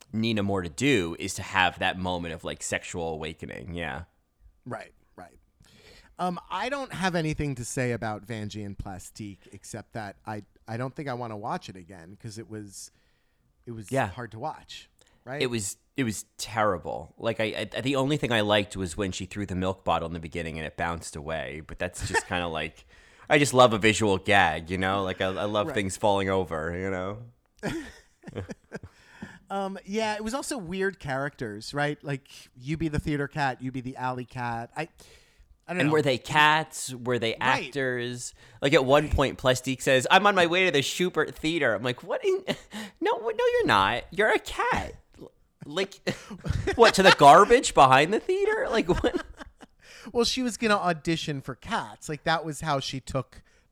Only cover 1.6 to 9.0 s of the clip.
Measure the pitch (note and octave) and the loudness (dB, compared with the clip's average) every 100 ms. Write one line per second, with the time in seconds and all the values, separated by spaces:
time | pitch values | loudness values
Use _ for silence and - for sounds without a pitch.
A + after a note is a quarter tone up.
1.6 | F2+ E2 F#2 F2+ F#2 F2+ E2+ D#2+ E2+ D2+ | 2 2 -2 -2 -4 -4 -6 -8 -10 -8
2.6 | - F#2 - F#2 E2 D#2+ D#2+ E2+ B1 G1+ | -6 -6 -6 -6 -6 -6 -8 -10 -12 -12
3.6 | B1+ E2+ D#2+ C2+ E2+ _ _ _ - _ | -10 -8 -8 -8 -12 _ _ _ -20 _
4.6 | - A2+ F2 _ _ - E2 B1+ _ _ | -14 -12 -14 _ _ -20 -20 -20 _ _
5.6 | - - - - - - F3+ F3 - F3+ | -20 -20 -20 -20 -18 -6 -6 -6 -8 -6
6.6 | A#3 C#4 B3+ D3 F#3 E3+ D#3 D3+ D3 C3 | -4 -6 -6 -4 -2 0 -2 -2 -4 -6
7.6 | A#2+ - B2 A#2 A2+ G#2+ G2+ A2 G#2 G#2 | -8 -4 -2 -2 -4 -8 -10 -10 -8 -8
8.6 | G2+ F#2+ G#2 F#2 | -10 -10 -12 -12